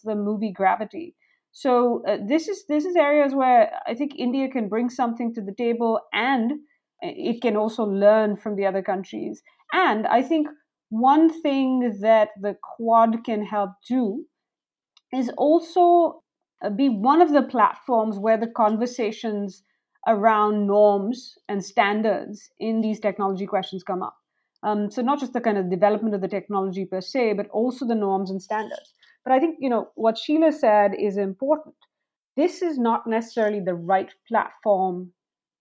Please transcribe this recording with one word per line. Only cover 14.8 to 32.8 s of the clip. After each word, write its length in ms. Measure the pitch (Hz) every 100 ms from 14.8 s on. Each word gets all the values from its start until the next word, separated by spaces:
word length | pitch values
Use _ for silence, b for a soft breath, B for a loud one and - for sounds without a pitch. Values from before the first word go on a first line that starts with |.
| _ _ _
is 180 | 262 233 -
also, 840 | 294 330 330 359 349 349 320 - _ _ _ -
uh, 80 | 214
be 200 | 208 277
one 320 | 202 240 320
of 100 | 330
the 100 | 285
platforms 800 | - 240 208 - - 226 220 196
where 180 | 220 220
the 100 | 226
conversations 1160 | 233 214 220 247 254 220 226 226 208 202 - _ _ _ _ -
around 600 | 208 226 214 208 208 202
norms 680 | 208 208 202 196 262 - - -
and 160 | 202
standards 880 | 185 - 202 214 220 185 - 202 _ -
in 220 | 220 220
these 180 | 220 214
technology 460 | 208 196 196 185 202
questions 380 | 196 190 190
come 200 | - 185
up. 140 | - - _ _ _ _
Um, 280 | 214 208 208
so 100 | 254
not 180 | 247 294
just 140 | 254
the 80 | 240
kind 160 | 233 202
of 140 | 180
development 420 | 185 202 214 226
of 80 | 202
the 60 | 185
technology 580 | 196 - 202 190 185 190
per 160 | 185
se, 320 | - 262 226
but 140 | 202 208
also 340 | 214 247 247
the 120 | 240 226
norms 340 | 196 190 190
and 100 | 190
standards. 540 | - 214 359 - - _ b b
But 100 | 254
I 60 | 262
think, 180 | 330 320
you 100 | 269
know, 180 | 226 - -
what 240 | 226 226
Sheila 320 | - 311 320
said 400 | 302 233 208 202 190
is 180 | 208 196
important. 580 | 196 190 269 302 - - _ _ _ _ _ -
This 240 | 359 -
is 160 | 349
not 300 | 269